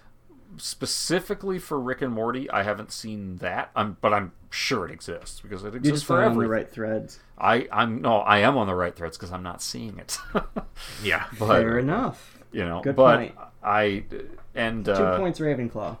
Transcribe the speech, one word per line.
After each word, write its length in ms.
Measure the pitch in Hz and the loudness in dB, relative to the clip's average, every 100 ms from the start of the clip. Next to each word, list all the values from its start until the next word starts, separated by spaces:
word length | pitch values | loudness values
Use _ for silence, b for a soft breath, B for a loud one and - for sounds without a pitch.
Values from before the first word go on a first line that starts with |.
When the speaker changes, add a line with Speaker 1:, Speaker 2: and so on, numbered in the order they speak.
| b - - 302 - | b -20 -20 -20 -20
Speaker 1:
Specifically 1040 | 165 - - 127 - - 180 185 196 196 180 | -12 -12 -6 -4 -2 0 -2 -2 -6 -4 -6
for 220 | - 147 | -4 -4
Rick 240 | 123 127 | -2 -2
and 100 | 131 | -2
Morty, 360 | 110 117 127 139 | 0 -2 -2 -6
I 100 | 104 | -4
haven't 280 | 101 101 107 | -4 -4 -8
seen 460 | - 113 107 95 90 | -12 -10 -10 -10 -8
that, 340 | 90 104 - | -6 -6 -4
I'm, 220 | 120 104 87 | -4 -4 0
but 140 | 113 | 2
I'm 180 | 104 87 - - | 2 0 -12 -12
sure 340 | - - 120 | -6 -2 -2
it 60 | 82 | -4
exists 500 | - - 85 - - | -10 -12 -12 -12 -16
because 220 | - 95 | -12 -10
it 80 | 104 | -10
Speaker 2:
You 40 | 123 | -2
Speaker 1:
exists 200 | 143 147 | 0 0
Speaker 2:
just 40 | |
Speaker 1:
for 120 | - 175 | 2 4
Speaker 2:
aren't 100 | 214 | 4
on 100 | 117 | 4
the 80 | |
Speaker 1:
everything. 60 | 113 | 2
Speaker 2:
right 200 | 110 - | 0 -2
threads. 480 | - 110 110 110 - b - | -6 -4 -4 -6 -16 b 0
Speaker 1:
I, 300 | 98 120 - | 2 4 2
I'm, 300 | 104 117 117 | 0 2 0
no, 160 | 127 107 | 2 4
I 180 | - 104 | 6 8
am 180 | 113 139 | 8 4
on 100 | 98 | 0
the 80 | |
right 200 | 90 87 | 0 -2
threads 220 | - 85 - | -4 -10 -8
'cause 140 | 87 | -10
I'm 100 | 90 | -8
not 180 | 90 98 | -10 -10
seeing 360 | - 123 113 92 | -10 -10 -10 -12
it. 200 | - - - | -10 -10 -4
<laughs> 720 | 214 - - - - - - | -4 -4 -8 -10 -14 -14 -6
Speaker 3:
Yeah. 220 | 104 80 - - | 0 0 -2 -2
Speaker 1:
But, 80 | 107 | 4
Speaker 2:
Fair 320 | 98 113 120 | 6 6 2
enough. 580 | 135 - 214 - - - - | 0 0 -2 -6 -18 -20 -10
Speaker 1:
you 120 | 120 | -4
know, 180 | 87 85 | -2 -2
Speaker 2:
Good 120 | 123 | 0
Speaker 1:
but 220 | 131 131 117 | 8 10 8
Speaker 2:
point. 180 | 110 - - - | 2 -8 -18 -6
Speaker 1:
I, 400 | 107 107 104 101 - 101 - - - | 2 4 4 0 -4 -10 -10 -14 -10
and, 320 | - 113 113 | -4 -2 0
Speaker 2:
Two 60 | 104 | 2
Speaker 1:
uh, 260 | 98 95 180 | 4 4 4
Speaker 2:
points, 220 | 180 160 | 0 0
Ravenclaw. 580 | 151 127 117 110 87 110 | -2 0 -2 -6 -8 -10